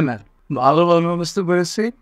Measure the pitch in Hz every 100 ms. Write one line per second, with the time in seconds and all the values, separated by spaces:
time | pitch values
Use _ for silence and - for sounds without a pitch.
0 | 151 113 - _ - 135 131 151 170 170
1 | 170 175 170 - 170 180 175 - 220 -